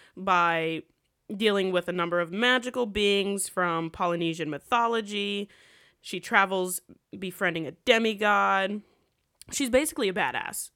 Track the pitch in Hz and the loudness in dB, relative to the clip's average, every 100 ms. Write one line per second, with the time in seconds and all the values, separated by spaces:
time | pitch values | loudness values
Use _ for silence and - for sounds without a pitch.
0 | - 180 190 180 170 165 165 160 - _ | -20 -6 0 2 4 2 -2 -4 -10 _
1 | _ _ - 202 214 202 190 180 175 180 | _ _ -10 0 2 2 2 0 0 -2
2 | 170 175 165 196 247 254 247 254 226 202 | 0 0 -2 0 2 2 0 -4 -2 2
3 | 202 202 196 196 - 190 175 165 165 - | 2 2 2 -2 -4 -2 0 0 -2 -2
4 | 180 170 165 165 156 143 - 240 233 233 | -2 0 -2 -2 -6 -6 0 2 2 0
5 | 208 208 202 202 202 _ _ _ _ _ | -4 -4 -4 -4 -8 _ _ _ _ _
6 | - 185 - 226 196 190 185 180 - - | -12 -10 0 2 2 0 -2 -6 -10 -20
7 | _ 196 185 - 185 160 147 - - 226 | _ -10 -10 -2 -2 -2 -6 -2 2 4
8 | 220 202 208 202 196 196 190 208 - _ | 2 0 2 4 4 2 0 -4 -10 _
9 | _ _ _ - - - 262 254 302 - | _ _ _ -20 -10 -4 0 0 0 -2
10 | 202 185 139 120 - - - | -2 0 -2 -2 -6 -10 -6